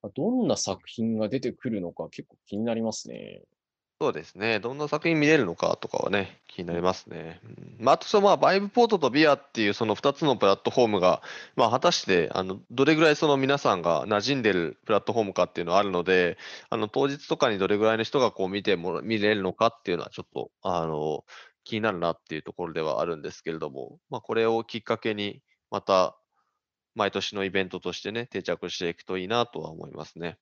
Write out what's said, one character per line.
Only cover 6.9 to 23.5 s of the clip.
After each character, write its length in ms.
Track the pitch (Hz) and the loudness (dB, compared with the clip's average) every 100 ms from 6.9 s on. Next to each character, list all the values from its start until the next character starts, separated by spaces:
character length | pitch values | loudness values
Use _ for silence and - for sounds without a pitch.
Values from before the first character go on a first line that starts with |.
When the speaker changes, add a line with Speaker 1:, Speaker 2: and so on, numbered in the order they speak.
Speaker 2:
す 160 | 92 - | -2 -8
ね。 320 | - 80 82 | -14 -14 -16
Speaker 1:
う 40 | - | -20
ん。 20 | |
Speaker 2:
う 320 | - - - | -20 -20 -2
ん。 20 | |
ま 80 | 113 | 2
あ、 20 | |
あ 40 | 160 | 2
と 80 | - | 4
そ 120 | 214 | 4
の、 60 | |
ま 60 | 196 | 6
あ、 40 | 151 | 6
バ 180 | 139 | 4
イ 60 | 190 | 2
ブ 80 | 202 | 0
ポ 160 | 240 | 2
ー 20 | 233 | 2
ト 100 | 202 | 4
と 120 | 139 | 2
ビ 160 | 131 156 | 4 4
ア 80 | |
っ 180 | 139 - | 4 0
て 100 | - | 0
い 60 | 104 | 0
う 60 | |
そ 120 | 101 113 | 2 0
の 80 | |
二 180 | 104 147 | 2 0
つ 120 | 135 | 2
の 120 | 156 117 | 0 4
プ 100 | 98 | 4
ラ 100 | 98 | 4
ッ 40 | |
ト 100 | - | 2
フ 120 | 120 | 4
ォ 20 | |
ー 40 | 117 | 4
ム 120 | 104 | 6
が、 220 | 90 85 - - - - | 4 2 -2 -16 -10 0
ま 100 | 120 | 2
あ、 40 | |
果 100 | 123 | 4
た 120 | 175 | 2
し 140 | 175 - | 0 2
て、 240 | 90 80 | 2 2
あ 100 | - | -2
の、 180 | 95 98 - | -6 -8 -10
ど 160 | 120 135 | 0 2
れ 80 | |
ぐ 80 | 156 | 6
ら 80 | 160 | 4
い 60 | 151 | 4
そ 100 | 156 | 2
の 100 | 139 | 2
皆 180 | 135 143 | 2 2
さ 180 | 135 | 2
ん 80 | 95 | 2
が 240 | 85 80 78 | 2 0 2
馴 140 | 104 | 0
染 160 | 107 139 | 0 0
ん 60 | |
で 100 | 110 | 2
る 260 | 92 82 - - | 2 0 -6 0
プ 60 | |
ラ 80 | 104 | 0
ッ 40 | |
ト 80 | - | 2
フ 60 | 110 | -2
ォ 40 | |
ー 20 | 101 | -2
ム 80 | |
か 100 | 95 | 0
っ 80 | 90 | -2
て 80 | - | -2
い 20 | |
う 20 | 85 | 0
の 80 | |
は 40 | 92 | 2
あ 40 | |
る 80 | 101 | 2
の 120 | 90 | -2
で、 360 | 85 92 87 80 - - - | 2 2 2 -2 -14 -18 -8
あ 80 | 117 | -4
の、 100 | 107 | -4
当 200 | - 139 | -2 -2
日 180 | 143 - | -4 -6
と 100 | 160 | 0
か 140 | 127 | 0
に 80 | 101 | 0
ど 100 | 95 | 0
れ 100 | 104 | 2
ぐ 60 | |
ら 100 | 110 | 2
い 40 | 110 | 0
の 60 | |
人 160 | 113 143 | -2 0
が 120 | 120 | 0
こ 140 | - 92 | 0 -4
う 20 | |
見 140 | 101 | -2
て 140 | 98 92 | 0 -2
も 180 | 87 | -2
ら-、 80 | 82 | -6
見 160 | 104 110 | -4 0
れ 160 | 104 | 2
る 80 | 107 | 0
の 100 | 95 | -2
か 140 | - 113 | 0 0
っ 160 | - | 0
て 80 | - | -4
い 40 | |
う 20 | 87 | -4
の 60 | |
は 60 | - | -4
ち 100 | - | -12
ょ 40 | - | -12
っ 20 | |
と、 180 | - 57 _ | -10 -10 _
あ 180 | 95 87 82 | -4 -2 -2
の、 380 | 78 76 73 _ - - _ | -2 -4 -4 _ -20 -20 _
気 100 | - | -8
に 80 | 110 | -4
な 100 | 110 | -2
る 60 | 92 | -2
な 140 | 85 | -2
っ 80 | 80 | -4
て 140 | _ | _
い 40 | 78 | -10
う 40 | |
と 100 | - | -10
こ 140 | - 87 | -10 -8
ろ 60 | |
で 80 | 80 | -4
は 200 | 80 62 | -4 -2
あ 40 | |
る 120 | 87 82 | -4 -4
ん 60 | |
で 80 | 73 | -10
す 120 | - | -10
け 100 | - | -10